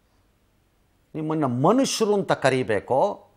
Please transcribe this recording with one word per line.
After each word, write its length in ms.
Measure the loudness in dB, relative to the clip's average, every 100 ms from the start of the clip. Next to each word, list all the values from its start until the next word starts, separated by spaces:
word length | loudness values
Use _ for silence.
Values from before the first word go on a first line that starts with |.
| _ _ _ _ _ _ _ _ _ _ _ -10
ನಿಮ್ಮನ್ನ 280 | -6 -2
ಮನುಷ್ಯರು 720 | -2 2 2 4 2 0 0
ಅಂತ 180 | 0 0
ಕರೀಬೇಕೋ 960 | 0 0 0 0 -2 -2 0 0 -4 -16